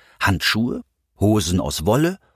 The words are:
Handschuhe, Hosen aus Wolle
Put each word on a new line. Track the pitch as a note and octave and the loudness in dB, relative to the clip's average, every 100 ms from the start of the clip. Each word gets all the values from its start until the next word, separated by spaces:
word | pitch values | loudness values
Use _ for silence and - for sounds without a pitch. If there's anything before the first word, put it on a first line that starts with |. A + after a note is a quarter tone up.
| _ - | _ -6
Handschuhe, | - G2 - G#2+ A#2+ B3 - _ _ - | -2 0 0 -2 -2 -4 -10 _ _ -2
Hosen | G2+ G#2+ E2+ F2+ | 2 2 2 0
aus | C#2+ C#2 E2 | -2 -4 0
Wolle | B2 E3 F#3+ _ | 2 0 -4 _